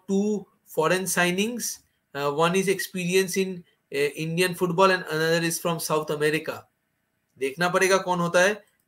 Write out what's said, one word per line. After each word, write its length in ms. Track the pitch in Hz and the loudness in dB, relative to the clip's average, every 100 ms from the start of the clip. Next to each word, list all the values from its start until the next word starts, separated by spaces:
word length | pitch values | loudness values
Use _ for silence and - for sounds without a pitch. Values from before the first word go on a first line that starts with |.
| - | -2
two 340 | 196 208 208 - _ - - | 0 2 -2 -6 _ -8 -2
foreign 280 | 156 185 185 185 | 2 0 0 0
signings। 580 | 175 185 220 240 - - _ _ _ | 2 0 -2 -4 -8 -10 _ _ _
Uh, 160 | 139 143 | -4 -2
one 220 | 143 165 190 | 2 2 2
is 120 | 190 | 0
experience 680 | 180 - 185 175 190 190 196 | -2 -4 -6 0 0 0 -2
in, 260 | 190 180 - _ _ | -4 -6 -16 _ _
uh, 180 | 139 143 151 | -4 -2 -4
Indian 300 | 160 165 180 | -4 0 -2
football 360 | 170 180 170 190 | 0 0 4 4
and 140 | 180 160 | 4 -2
another 360 | 156 160 165 | -2 0 2
is 140 | 165 165 | 0 -2
from 180 | 175 165 | -4 -4
South 320 | - 156 156 | -2 -2 -2
America। 480 | 147 151 156 156 110 - _ _ _ _ _ _ - | -2 0 0 -4 -10 -14 _ _ _ _ _ _ -6
देखना 300 | 135 147 175 | -6 -2 0
पड़ेगा 280 | 185 185 190 | 2 4 4
कौन 240 | 180 175 | 2 -2
होता 200 | 170 175 | 2 4
है, 140 | 190 214 - _ | 2 0 -10 _